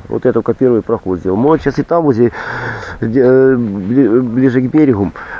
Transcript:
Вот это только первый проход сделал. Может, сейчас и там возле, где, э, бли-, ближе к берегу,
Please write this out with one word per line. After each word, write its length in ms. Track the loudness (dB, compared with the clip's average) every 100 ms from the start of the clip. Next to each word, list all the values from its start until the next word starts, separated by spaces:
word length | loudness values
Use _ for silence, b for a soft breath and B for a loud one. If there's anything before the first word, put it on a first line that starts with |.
| -8
Вот 180 | -2 0
это 80 |
только 200 | 0 -2
первый 260 | 0 2 2
проход 380 | 0 -4 -4 -4
сделал. 180 | -2 0
Может, 280 | 2 0
сейчас 160 | 0 -4
и 20 |
там 220 | -2 0
возле, 260 | 0 2 0 B B B B B B B
где, 200 | -4 2
э, 360 | 4 4 4 2
бли-, 640 | -2 -4 -2 2 2 2
ближе 400 | 0 0 2 2
к 100 | 0
берегу, 400 | 2 2 2 -2 B B